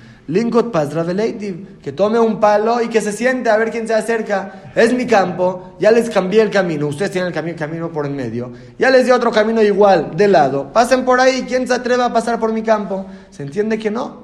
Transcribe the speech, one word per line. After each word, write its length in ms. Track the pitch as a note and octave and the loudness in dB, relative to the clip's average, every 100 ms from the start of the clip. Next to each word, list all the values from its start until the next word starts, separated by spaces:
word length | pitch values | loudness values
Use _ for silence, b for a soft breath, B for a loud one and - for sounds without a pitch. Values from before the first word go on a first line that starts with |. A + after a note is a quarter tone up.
| B B - | B B -4
Linkot 460 | F#3 A#3 A#3 A#3 | -2 2 0 2
Pazra 300 | D#3+ C#3+ D#3+ | -2 -2 -2
Veleitiv, 760 | E3+ F#3+ A#3 G#3 G#3 E3 - - | -2 -2 -4 -4 -10 -10 -14 -14
que 120 | C#3+ | -12
tome 260 | C3+ G3+ A#3 | -2 0 2
un 180 | A3+ F#3+ | 0 2
palo 400 | G#3 G#3 A3+ A#3+ | 4 4 2 0
y 80 | A3+ | 0
que 100 | G#3+ | 0
se 140 | G#3 | -2
siente 360 | G#3 B3 B3+ A3+ | -2 -2 0 0
a 60 | G#3+ | 0
ver 160 | A3+ | 0
quién 160 | A3+ A3 | -4 -2
se 60 | |
acerca. 800 | A3 G#3+ A3+ G#3 G3 F#3+ - - F#3+ | -2 -2 -4 -2 -6 -6 -14 -6 0
Es 180 | A3+ | 2
mi 120 | B3+ A#3+ | 2 2
campo, 720 | G#3 F3+ E3+ F#3 F#3 - - | 2 2 0 -2 -2 -12 0
ya 100 | G#3 | 4
les 200 | A#3 A#3 | 4 2
cambié 320 | G3 F3+ A3 | -2 2 2
el 80 | G#3 | 2
camino. 380 | G3 F3+ D3 D3 | 0 0 -2 -4
Ustedes 240 | C#3+ G3 | -4 -4
tienen 200 | F#3 F3+ | -4 -4
el 20 | |
cami-, 220 | D#3+ E3 E3 | -4 -8 -8
camino 380 | D3+ E3 E3 | -8 -6 -6
por 120 | D3+ C#3+ | -6 -6
en 80 | |
medio. 380 | C#3 A#2 A#2 A#2+ B B - | -6 -6 -8 -10 B B -2
Ya 120 | B3+ | 4
les 160 | C4 B3 | 4 4
di 60 | |
otro 200 | B3 A#3 | 2 2
camino 300 | A3 A3 A3+ | 2 2 2
igual, 560 | G#3 F#3+ G3+ F3 D3+ D#3+ | 2 4 4 4 0 0
de 100 | G3+ | 4
lado. 460 | E3+ C3+ C#3 C3+ | 4 4 0 -2
Pasen 320 | A3 A#3+ B3+ B3+ | 0 2 2 2
por 160 | B3+ | 4
ahí, 240 | C4 C4 - | 4 2 -2
¿quién 180 | B3+ B3 | -4 -2
se 80 | |
atreva 340 | B3 A#3+ B3 A#3+ | -2 0 0 0
a 40 | |
pasar 260 | A#3 A3+ A#3 | 0 -2 -4
por 140 | A3 | -2
mi 100 | A3 | -2
campo? 440 | A3+ G#3 F#3+ F#3+ F#3+ B B | 0 0 0 -8 -10 B B
¿Se 140 | - | -14
entiende 360 | C#3 G3+ A3 A3 | -8 -4 -2 -2
que 100 | A3 | -4
no? 300 | G#3+ - - | -6 -8 -12